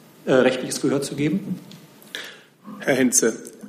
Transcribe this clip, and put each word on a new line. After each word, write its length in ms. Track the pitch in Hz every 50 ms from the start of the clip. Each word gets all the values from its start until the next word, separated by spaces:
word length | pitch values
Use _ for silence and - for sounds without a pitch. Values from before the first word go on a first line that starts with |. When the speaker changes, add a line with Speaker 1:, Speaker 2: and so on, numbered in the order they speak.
| - - - - -
Speaker 1:
äh, 80 | - 143
rechtliches 480 | 127 120 131 127 - - - - -
Gehör 220 | - 135 127 143 -
zu 120 | - 139
geben? 460 | 135 143 156 - 196 - - - - - - - - - - - - - - - - - - - - - _ _ _ - - - -
Speaker 2:
Herr 160 | - - 139
Hentze, 400 | 123 131 123 110 - 123 113 110 - - - - - -